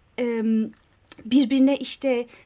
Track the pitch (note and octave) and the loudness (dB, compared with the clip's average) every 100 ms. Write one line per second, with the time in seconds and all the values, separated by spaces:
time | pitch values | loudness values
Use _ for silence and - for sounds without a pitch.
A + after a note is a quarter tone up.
0 | _ - B3 A3+ A3 A3 A3 - _ _ | _ -6 -4 -2 0 0 -2 -8 _ _
1 | _ - A3+ B3+ A#3+ C4+ C4+ C#4 B3+ - | _ -18 0 2 2 4 2 2 -4 -6
2 | C4+ A#3+ A#3+ - | -2 -2 -4 -12